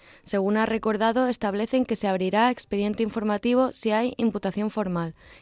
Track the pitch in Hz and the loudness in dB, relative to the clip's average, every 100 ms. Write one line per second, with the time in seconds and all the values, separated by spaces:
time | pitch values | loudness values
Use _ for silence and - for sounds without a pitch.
0 | - - - 202 196 214 220 220 220 208 | -20 -20 -4 -2 2 2 0 0 -2 2
1 | 220 226 254 247 214 196 220 262 254 220 | 2 2 0 0 -2 -2 0 0 0 -2
2 | 202 185 185 202 240 247 - 202 208 208 | 0 0 2 4 2 2 -4 -2 -2 0
3 | 220 226 214 208 240 247 262 - 226 214 | -2 -2 -2 0 2 4 2 0 0 0
4 | 247 - 226 208 196 196 214 220 190 175 | 0 0 -2 0 -4 -2 -4 -2 -2 -2
5 | 165 - - - | -4 -8 -20 -20